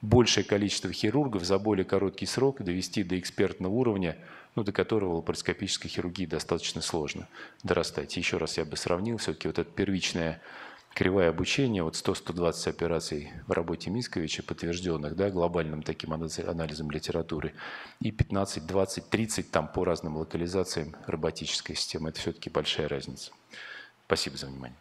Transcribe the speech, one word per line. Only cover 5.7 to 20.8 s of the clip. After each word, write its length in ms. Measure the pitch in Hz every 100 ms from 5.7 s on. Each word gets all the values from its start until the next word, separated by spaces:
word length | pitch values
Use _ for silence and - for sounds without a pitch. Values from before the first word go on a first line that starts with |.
| - 82
хирургии 360 | - 87 85 90
достаточно 560 | 80 - 85 - -
сложно 440 | 85 85 73 - - - - -
дорастать. 540 | 92 85 80 - 73 -
Ещё 200 | 85 87
раз 200 | 80 -
я 80 | 78
бы 100 | -
сравнил, 400 | - 87 107 117
всё-таки 320 | - 80 87
вот 100 | 78
это 120 | 82
первичное 720 | - 98 95 - 87 82 82 - - - - -
кривая 360 | - 92 98 87
обучения, 520 | 82 92 - 135 104
вот 140 | 82 -
сто, 180 | -
сто 200 | 98 -
двадцать 320 | 85 85 80 -
операций 640 | 80 85 82 - 76 71 - -
в 60 |
работе 360 | 92 85 82 -
Мисковича, 540 | 104 123 - 80 -
подтверждённых, 760 | - 80 85 87 90 80 73 80
да, 140 | 98
глобальным 520 | 92 85 85 80 76
таким 300 | 78 80 80
анализ-, 340 | 78 80 80 87
анализом 440 | 85 80 76 78
литературы, 640 | 76 - 85 80 80 76 - - - - -
и 100 | 110
пятнадцать, 560 | 107 - 98 98 - 80
двадцать, 420 | 95 95 - -
тридцать 420 | 104 110 - 87
там 180 | - 80
по 180 | - 90
разным 320 | 82 85 78
локализациям 800 | 80 82 85 92 90 -